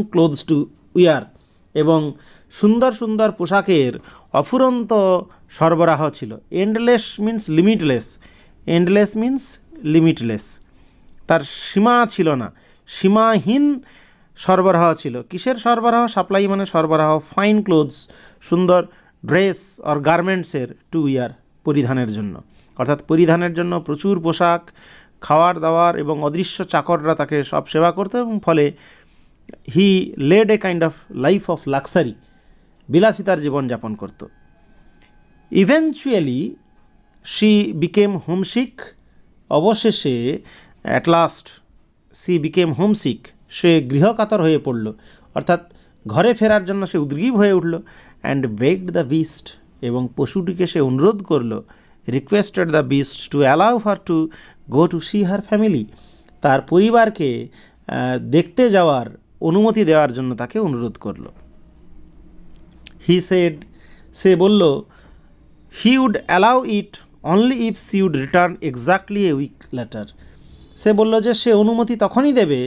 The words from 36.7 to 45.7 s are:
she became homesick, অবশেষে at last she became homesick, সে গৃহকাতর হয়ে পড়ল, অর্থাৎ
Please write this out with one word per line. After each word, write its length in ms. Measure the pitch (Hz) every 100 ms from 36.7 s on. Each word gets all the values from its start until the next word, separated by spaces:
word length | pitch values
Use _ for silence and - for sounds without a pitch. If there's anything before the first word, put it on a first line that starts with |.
| _ _ _ _ _
she 280 | - - 214 208 202
became 420 | 160 160 208 202 185 -
homesick, 480 | 180 185 233 254 - - - _ _ _ _ -
অবশেষে 680 | 147 190 214 226 - 147 120 120 156 - - - _
at 200 | - 123 165
last 320 | 165 160 - - - _ _ _ _ _
she 200 | - - 170
became 320 | 156 180 170
homesick, 480 | 135 202 208 135 110 - _ _
সে 200 | - 175 165
গৃহকাতর 600 | 127 139 196 226 214 214
হয়ে 180 | 160 151
পড়ল, 280 | 139 120 110 - - - _
অর্থাৎ 260 | - 139 175 -